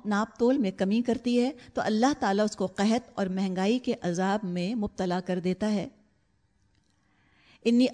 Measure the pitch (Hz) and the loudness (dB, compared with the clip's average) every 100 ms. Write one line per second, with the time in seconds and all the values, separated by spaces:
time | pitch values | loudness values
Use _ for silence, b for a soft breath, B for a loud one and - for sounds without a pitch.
0 | 208 202 214 - 240 277 190 190 190 226 | -2 -2 -2 0 2 2 0 -2 0 0
1 | 240 233 240 240 254 - B - 202 214 | 0 -2 0 0 0 -4 B -4 -2 2
2 | 262 294 208 196 214 - 185 - 208 240 | 2 2 0 2 0 0 -4 0 0 0
3 | - - 190 190 196 185 196 247 254 - | -2 -4 -4 -2 -2 0 0 0 -2 -4
4 | 175 175 190 214 180 180 180 240 202 - | -2 0 0 -2 -2 -4 -2 -2 -4 -4
5 | 185 180 185 180 180 180 214 208 - - | -2 -2 -2 -2 -2 -2 0 -2 -4 -12
6 | _ _ _ _ _ _ _ _ _ b | _ _ _ _ _ _ _ _ _ b
7 | b b b b b b 233 240 247 | b b b b b b 2 4 4